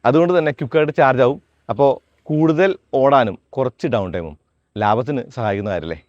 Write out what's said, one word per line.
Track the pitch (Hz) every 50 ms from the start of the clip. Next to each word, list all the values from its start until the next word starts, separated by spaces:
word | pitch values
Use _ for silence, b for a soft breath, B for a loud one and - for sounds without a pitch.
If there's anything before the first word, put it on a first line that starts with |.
| - 117
അതുകൊണ്ട് | 135 160 170 175 180
തന്നെ | 175 156 151 139 -
ക്വിക്കായിട്ട് | 151 120 - 160 151 151 147 -
ചാർജ് | 147 131 131 127 127
ആവും. | 123 143 - _ _ _ _ _ -
അപ്പോൾ | 110 101 143 139 127 - _ _ _ _ _ -
കൂടുതൽ | 151 151 160 160 156 156 190 196 180 - _ _ - 135
ഓടാനും | 131 139 143 135 120 104 92 - _ _ -
കുറച്ച് | 135 131 127 _ _ - 151 117
ഡൗൺ | 110 98 90 82
ടൈമും | 90 82 78 73 _ _ _ _ _ _ _ _ 104
ലാഭത്തിന് | 107 104 107 117 127 143 147 127 120 - -
സഹായിക്കുന്ന | 131 113 107 101 101 101 104 95
കാര്യമല്ലേ? | 85 78 82 80 80 _